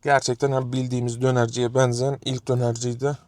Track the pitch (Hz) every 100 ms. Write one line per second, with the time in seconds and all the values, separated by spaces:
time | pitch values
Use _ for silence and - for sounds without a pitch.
0 | 143 135 - 120 139 131 123 131 127 123
1 | 120 117 131 127 117 120 120 131 127 120
2 | 131 139 139 127 - 123 120 117 123 120
3 | 135 143